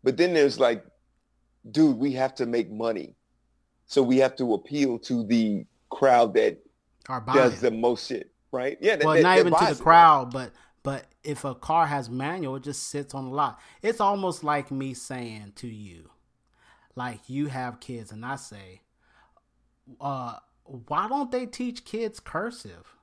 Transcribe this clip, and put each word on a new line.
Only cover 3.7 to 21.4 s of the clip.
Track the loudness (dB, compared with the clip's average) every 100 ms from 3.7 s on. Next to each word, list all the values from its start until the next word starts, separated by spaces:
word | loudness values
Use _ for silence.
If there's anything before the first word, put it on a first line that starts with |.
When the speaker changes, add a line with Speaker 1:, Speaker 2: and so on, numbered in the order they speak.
| _ _
Speaker 1:
So | 0
we | 4 4
have | 4 2
to | -2
appeal | -2 -2 -2 -2 -2
to | -4 -4
the | 0 2 2 -2 -8 _ _
crowd | 0 4 6 4
that | 4 0 -2 _ _ _ _ -10
Speaker 2:
Are | -10
Speaker 1:
does | 0 4 4
Speaker 2:
buying. | 2
Speaker 1:
the | -2
most | 0 -2 -2 -6
shit," | -10 -12 _ _
right? | -6 -6 -2
Yeah, | 0 2
that, |
Speaker 2:
Well, | 2
Speaker 1:
that, | 4
Speaker 2:
not | 6 6
Speaker 1:
that |
Speaker 2:
even | 4
to | 4
Speaker 1:
buys | 2
Speaker 2:
the | 0
Speaker 1:
it, |
right? |
Speaker 2:
crowd, | 6 10 10 8 2
but, | -8 -10 _ _ _
but | -8 -8 -12 _
if | -10 -8
a | -8
car | -10 0 2 2
has | 0 -6
manual, | -6 -6 -6 -8 -8
it |
just | -10 -10 -8
sits | -10 -10
on | -10 -8
the |
lot. | -4 -4 -4 -20 _
It's | -6 0
almost | 0 2 -2 -2
like | -2 -2 -2
me | -6 -6
saying | -10 -12 -10 -10 -14 -18 -16
to | -16
you, | -14 -18 -20 -20 _ _ _ _ _ _ _ _ -12
like, | -12 -12 -10
you | -6 -6
have | -6 -10 -12
kids, | -14 -14 -14
and | -14 -10
I | -10
say, | -12 -20 -20 -20 _ _ _ _ _ _ _ _ _ _ _ -12
uh, | -10 -8 -10 -14 _ _
"Why | _ -20 -6 -4 -4
don't | -4 -4
they | -6